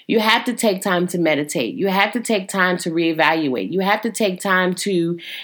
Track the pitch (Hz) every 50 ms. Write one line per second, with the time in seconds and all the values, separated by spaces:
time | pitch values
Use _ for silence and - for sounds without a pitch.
0 | - - - 220 214 220 220 254 262 254 226 - - 220 185 190 - 202 180 175
1 | 180 180 - 175 165 156 151 156 147 151 - 156 120 104 - - 185 196 185 196
2 | 202 214 214 240 - - 226 196 190 - - 196 180 185 180 175 - 180 160 170
3 | 165 165 160 160 156 151 165 160 156 135 127 - 95 101 165 190 190 196 208 220
4 | - 226 - - 226 196 185 185 - 196 185 185 185 180 185 - - 202 190 175
5 | 170 170 175 170 - - - -